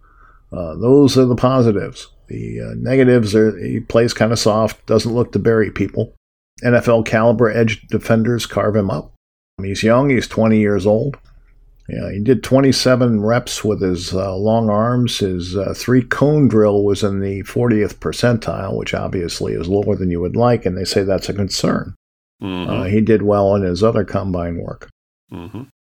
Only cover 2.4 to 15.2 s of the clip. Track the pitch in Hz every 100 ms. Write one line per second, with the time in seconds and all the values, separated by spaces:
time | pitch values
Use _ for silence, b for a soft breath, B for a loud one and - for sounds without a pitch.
2.4 | 113 113 113 113 117 135 123 123 107 107
3.4 | 110 95 127 117 - 117 117 - 110 117
4.4 | 110 107 110 - - 110 117 117 113 104
5.4 | 113 113 101 - 98 - 110 - _ _
6.4 | _ - 120 120 120 113 110 110 117 113
7.4 | 113 107 113 104 - 107 - 113 113 120
8.4 | - 104 104 107 98 147 - _ _ _
9.4 | _ - 95 98 107 120 143 123 - -
10.4 | 110 110 104 101 101 107 143 - - -
11.4 | _ _ _ _ - - 87 95 107 120
12.4 | - 131 139 120 127 123 123 107 107 120
13.4 | - - 107 101 95 87 90 92 98 95
14.4 | 104 113 110 104 117 123 120 -